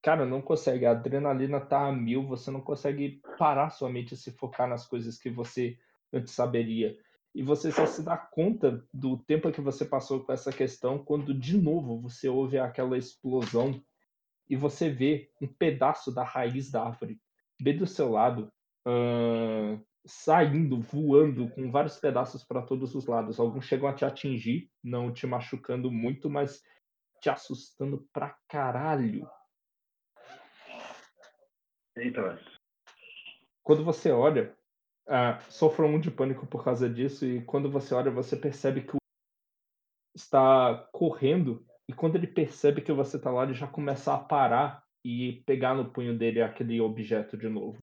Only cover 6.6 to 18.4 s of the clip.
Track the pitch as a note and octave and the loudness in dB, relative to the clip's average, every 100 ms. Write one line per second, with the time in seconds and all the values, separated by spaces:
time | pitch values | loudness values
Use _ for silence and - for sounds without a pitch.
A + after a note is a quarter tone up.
6.6 | A2+ A2+ G#2+ - _ _ _ - C3+ C#3+ | 0 0 -2 -4 _ _ _ -6 0 0
7.6 | D#3+ D#3+ D#3 - D#3+ E3 - - F3+ A3+ | 0 2 0 0 -4 -6 -4 0 0 2
8.6 | C#3 A#2+ _ C3 C3+ B2+ - D#3 D#3+ D3 | 0 0 _ -6 -4 -4 0 0 0 -2
9.6 | C#3 C3+ D3 C3+ - C3+ - C3 - C3+ | -4 -4 -2 -2 -2 -6 -4 -4 -4 -2
10.6 | B2+ - B2+ C#3 - D3 C#3 C3+ B2+ G3 | -2 -2 -4 -4 -2 -2 0 -4 2 4
11.6 | D#3+ E3 C3 A#2 B2 - C3+ C3 C3+ C3+ | 4 2 -2 -6 -8 -4 0 0 0 0
12.6 | B2+ B2+ B2+ B2+ B2+ - B2+ B2+ A2 A#2 | -2 -2 -2 -2 -4 -10 -2 -2 0 0
13.6 | C3+ C3 _ _ _ _ _ _ _ C3+ | 0 -2 _ _ _ _ _ _ _ 0
14.6 | C#3 - E3 B2+ C3+ D3 - _ C#3 - | 0 0 -2 2 0 0 -4 _ -10 0
15.6 | C3 - C3 D3+ - B2 B2 C3 A#2+ B2+ | 0 4 2 0 -4 -6 -4 -4 -2 -4
16.6 | C3+ A#2+ A#2 A#2 A2+ G#2+ _ _ _ _ | -4 -4 -4 -8 -10 -12 _ _ _ _
17.6 | C3+ D3+ F#3 - C3+ G#2+ A#2+ A#2+ | 0 0 -2 0 0 4 2 2